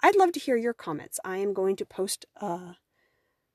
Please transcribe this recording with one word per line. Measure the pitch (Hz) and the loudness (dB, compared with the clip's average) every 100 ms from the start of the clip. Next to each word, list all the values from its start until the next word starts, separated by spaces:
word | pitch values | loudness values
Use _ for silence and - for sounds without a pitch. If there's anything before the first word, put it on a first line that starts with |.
I'd | 311 403 | 4 6
love | 370 | 4
to | 330 | 2
hear | - 240 | 0 0
your | 233 | 0
comments. | 233 - 151 - - 185 | -4 -6 -8 -8 -12 -8
I | 190 | -4
am | 202 | -2
going | 190 190 196 | 0 0 0
to | |
post | 202 - 196 - - - | -4 -4 -4 -6 -12 -10
a | 208 175 180 180 _ _ _ _ _ _ _ | -6 -6 -8 -20 _ _ _ _ _ _ _